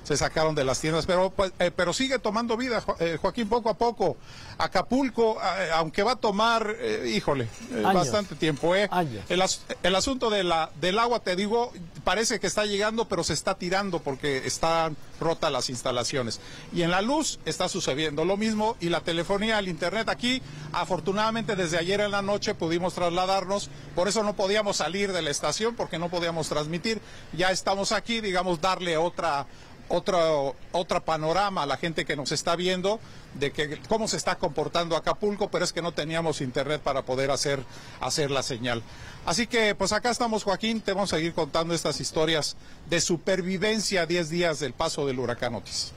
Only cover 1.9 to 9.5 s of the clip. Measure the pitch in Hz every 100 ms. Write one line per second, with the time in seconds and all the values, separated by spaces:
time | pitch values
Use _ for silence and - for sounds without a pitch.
1.9 | 160 262 254 220 208 233 226 254 214 -
2.9 | - 170 156 190 240 220 240 226 202 240
3.9 | 220 185 127 - - - - 160 190 175
4.9 | 254 269 226 226 220 196 185 170 160 165
5.9 | 175 208 262 226 202 226 226 208 220 113
6.9 | 107 123 214 - 139 113 - - 113 143
7.9 | 190 151 208 196 156 160 139 165 190 202
8.9 | 180 160 107 - 180 185